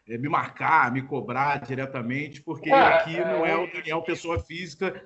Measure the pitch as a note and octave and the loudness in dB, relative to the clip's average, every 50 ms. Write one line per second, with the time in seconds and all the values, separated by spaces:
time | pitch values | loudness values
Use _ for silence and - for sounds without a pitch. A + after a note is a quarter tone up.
0 | _ G#2+ A#2 A#2 C3+ D#3 F3 C#3 A2+ - - - C3+ C3+ D#3+ D#3 C#3 A#2+ B2+ C3+ | _ -10 -8 -6 -2 0 0 0 0 -2 -6 -2 2 4 6 6 6 4 2 -2
1 | C3 - C#3+ B2+ G#2+ G#2+ A#2+ C3 C#3 C#3+ C#3+ C#3 C#3+ - C3+ C3 C3+ C3+ C3+ B2+ | -4 -4 -6 -6 -4 -4 -2 0 0 0 0 -2 -4 -6 -6 -6 -6 -6 -6 -6
2 | A2+ A#2+ C3 C#3+ D3 D3+ - - - E3 D#3 D3 - - C#4 C4+ - D#3+ E3 E3 | -6 -4 -4 -4 -6 -8 -12 -12 -10 -10 -10 -6 2 4 6 8 8 8 6 4
3 | E3 E3 E3 E3+ - E3 D#3 D#3+ D#3+ D#3+ E3 E3+ F3+ E3+ E3+ F3 - D#3 D#3+ E3+ | 2 0 -2 -2 -2 0 0 0 2 2 2 0 -2 -4 -6 -8 -6 -4 -4 -2
4 | E3 F3+ E3 - E3 E3 E3+ E3 - - D#3+ E3+ F#3 D#3+ C#3 - F#3+ F3+ - - | -2 -4 -4 -4 -4 -4 -4 -4 -4 -6 -10 -10 -10 -12 -6 -4 -4 -4 -4 -6
5 | - | -12